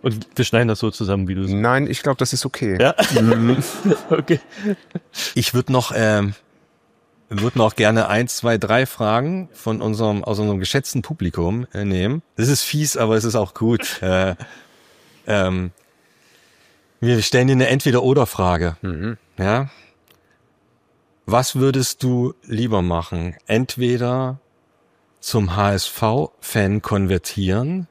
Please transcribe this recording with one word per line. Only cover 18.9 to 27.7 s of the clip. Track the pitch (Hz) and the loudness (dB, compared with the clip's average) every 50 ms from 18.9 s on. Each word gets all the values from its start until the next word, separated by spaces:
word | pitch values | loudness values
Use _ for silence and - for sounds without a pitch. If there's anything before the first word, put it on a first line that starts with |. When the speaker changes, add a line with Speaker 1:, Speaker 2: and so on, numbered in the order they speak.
| 85 76 95 113 117 - _ _ _ | -8 -6 -8 -8 -10 -10 _ _ _
Speaker 3:
Ja? | - 92 98 107 123 139 135 - - - _ _ _ _ _ _ _ _ _ _ _ _ _ _ _ _ _ _ _ _ _ _ _ _ _ _ _ _ | -4 0 0 0 0 -2 -6 -10 -20 -20 _ _ _ _ _ _ _ _ _ _ _ _ _ _ _ _ _ _ _ _ _ _ _ _ _ _ _ _
Was | - 104 120 131 - - | 0 0 0 0 0 0
würdest | 131 131 139 131 135 127 - - _ | 2 2 2 2 0 -2 -2 -4 _
du | 131 127 123 123 123 127 - _ _ | -2 0 0 0 0 -2 -4 _ _
lieber | - 117 110 120 117 110 98 | -6 -4 -2 0 0 0 0
machen? | 90 87 85 85 85 - 92 87 85 90 85 - _ | 2 0 0 -2 -4 -4 -6 -6 -6 -6 -8 -12 _
Entweder | - 101 117 131 - - 123 127 120 123 117 123 120 123 131 131 127 135 135 _ _ _ _ _ _ _ _ _ _ _ _ _ _ _ _ | 0 0 0 0 -2 -4 -2 0 0 0 0 0 -2 -2 -2 -4 -6 -8 -10 _ _ _ _ _ _ _ _ _ _ _ _ _ _ _ _
zum | - - - 113 101 87 87 | -10 -2 0 0 0 0 0
H-S-V-Fan | 101 101 101 101 92 - - - - 117 110 113 139 151 - _ _ - - - 113 101 95 101 107 | 0 0 0 0 0 -4 -6 -4 -2 0 0 0 0 -2 -4 _ _ -14 -4 0 0 2 2 0 -2
konvertieren | - - 107 98 98 90 95 87 - - - 101 98 92 95 110 127 151 | -2 -2 0 0 2 2 0 0 -2 -6 -4 -2 0 0 0 0 -2 -2